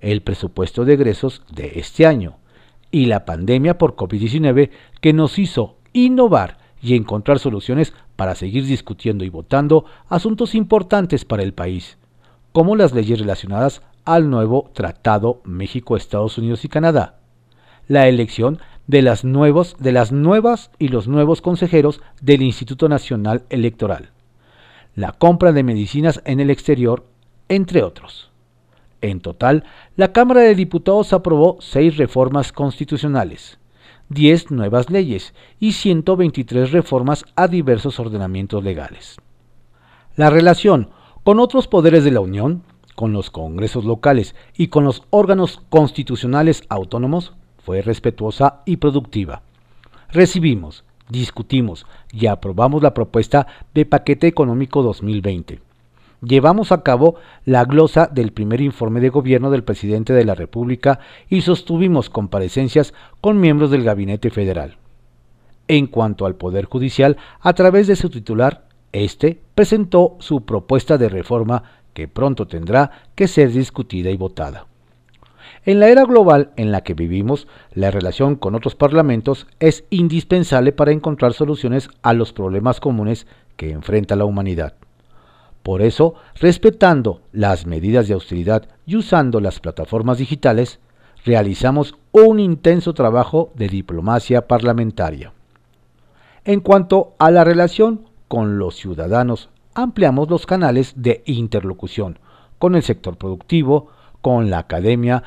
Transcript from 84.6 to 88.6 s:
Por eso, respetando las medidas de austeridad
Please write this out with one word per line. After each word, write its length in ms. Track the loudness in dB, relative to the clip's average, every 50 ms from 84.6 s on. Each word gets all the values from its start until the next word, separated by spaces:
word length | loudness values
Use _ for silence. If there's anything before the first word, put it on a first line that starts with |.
| -6 -8 -10 _ _ _ _ _ _ _ _ -20 _ _ _ _ _ _ -20 -14
Por 200 | _ -6 -2 0
eso, 320 | 0 0 2 2 0 0 0 -6 -16 _ -6
respetando 880 | 0 2 2 2 4 2 2 4 4 4 4 4 2 0 -2 -6 -6 _ -12
las 340 | -4 -2 0 0 0 -2 -4
medidas 400 | -8 -8 -4 -2 0 2 2 2
de 80 | 0 -2
austeridad 540 | -4 -4 -6 -8 -4 -2 -2 -2 -2